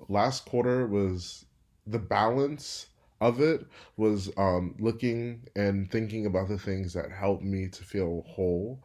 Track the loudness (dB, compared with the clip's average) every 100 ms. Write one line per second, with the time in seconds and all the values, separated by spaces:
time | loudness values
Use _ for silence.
0 | -4 2 2 0 -2 0 2 2 2 2
1 | 0 -2 -6 -14 -20 _ _ _ -6 -4
2 | 0 2 4 4 0 -2 -10 -12 -14 _
3 | _ 0 2 4 4 2 -4 -20 -20 0
4 | 2 2 -2 0 4 4 0 -2 -2 0
5 | 0 0 -4 -8 -10 0 2 2 0 -2
6 | -2 -2 0 0 0 -4 -4 -4 -4 -4
7 | -6 -2 0 0 0 -2 -4 -8 -8 -4
8 | -2 -2 -8 -2 0 0 -2 -8